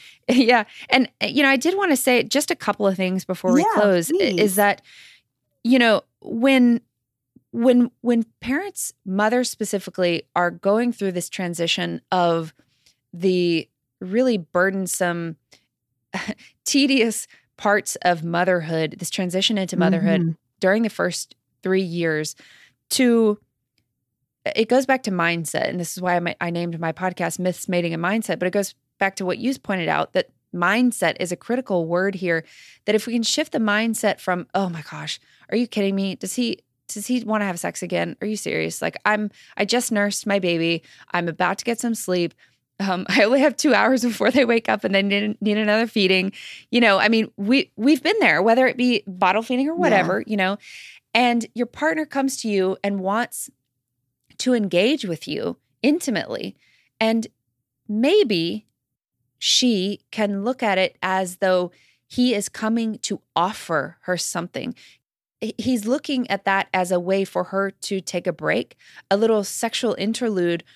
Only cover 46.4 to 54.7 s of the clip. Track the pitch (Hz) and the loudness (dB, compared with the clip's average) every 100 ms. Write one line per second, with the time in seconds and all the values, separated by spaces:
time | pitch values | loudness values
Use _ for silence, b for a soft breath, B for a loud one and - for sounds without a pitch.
46.4 | B B B 240 233 196 220 226 214 - | B B B 4 6 6 4 2 0 -2
47.4 | 202 269 - - 247 311 320 440 240 156 | 0 2 0 0 2 2 2 2 2 4
48.4 | 214 240 262 - 247 233 - 185 185 202 | 4 4 4 2 0 0 -4 -2 0 2
49.4 | 226 247 277 339 330 202 170 196 - 208 | 0 -2 -2 0 2 2 2 -2 -2 -2
50.4 | 185 208 B B B B _ 226 247 240 | -2 -4 B B B B _ 2 2 0
51.4 | - 226 240 - 311 311 302 277 269 - | -4 -6 -8 -4 -2 -2 -4 -4 -4 -4
52.4 | 220 202 185 - 202 202 185 214 254 - | -2 0 0 -2 -4 -4 -2 -2 -4 -8
53.4 | - _ _ _ _ _ _ _ _ - | -14 _ _ _ _ _ _ _ _ -6
54.4 | 254 240 196 | 0 0 2